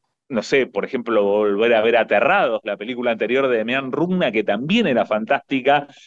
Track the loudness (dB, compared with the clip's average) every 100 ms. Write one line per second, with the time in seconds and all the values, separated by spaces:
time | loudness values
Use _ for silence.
0 | _ _ -6 -6 0 0 0 -4 -4 -6
1 | 0 2 2 2 2 2 2 2 4 2
2 | 2 2 2 2 0 -2 -6 -8 -8 -4
3 | -4 -2 0 0 0 0 -2 -4 -4 -4
4 | -2 0 0 0 -2 -2 0 0 2 0
5 | 0 -2 -2 -4 -2 -2 2 2 0 -18